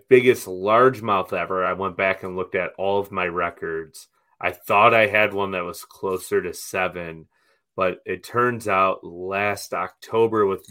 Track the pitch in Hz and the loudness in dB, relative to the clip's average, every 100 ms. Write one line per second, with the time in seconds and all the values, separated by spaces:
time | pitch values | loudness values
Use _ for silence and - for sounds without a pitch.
0 | - 127 123 117 - 92 98 113 127 117 | 4 6 6 2 0 -4 2 6 4 2
1 | 113 98 92 95 85 95 92 90 95 87 | -2 -2 0 -4 -4 -2 -2 -2 -4 -2
2 | 95 95 95 92 90 98 87 - 95 101 | -2 -2 -6 -8 -4 -4 -4 -4 -2 -2
3 | 98 95 90 85 87 - 87 82 78 - | -2 -4 -4 -2 -4 -6 -8 -8 -10 -16
4 | - _ _ - 92 92 - 104 113 117 | -20 _ _ -8 -8 -6 0 6 6 6
5 | 107 104 107 98 98 92 87 87 - - | 4 4 2 0 -2 -4 -6 -10 -16 -8
6 | 98 95 - 101 90 - - 98 92 87 | -4 -4 -2 -2 -2 -8 -8 -4 -4 -4
7 | 85 82 80 _ _ _ _ - 92 90 | -12 -14 -18 _ _ _ _ -2 -2 -2
8 | - 92 - 120 123 120 104 95 95 92 | -8 -8 -6 -2 0 -2 -2 2 2 0
9 | 87 87 92 98 104 101 - 90 92 _ | -8 -12 -6 -4 -2 -4 -6 -6 -8 _
10 | - 113 113 110 98 92 - | -4 0 2 4 2 0 -8